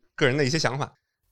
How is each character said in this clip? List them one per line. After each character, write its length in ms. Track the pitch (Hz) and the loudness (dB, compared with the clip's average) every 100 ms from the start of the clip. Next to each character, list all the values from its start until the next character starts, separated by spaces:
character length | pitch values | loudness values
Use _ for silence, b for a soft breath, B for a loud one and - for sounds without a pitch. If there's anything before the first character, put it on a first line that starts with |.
| _ | _
个 120 | - 139 | -2 0
人 100 | 139 | 2
的 80 | |
一 40 | 135 | 0
些 80 | 156 | 0
想 220 | 135 135 | -2 -2
法。 160 | 120 - _ _ _ | -8 -10 _ _ _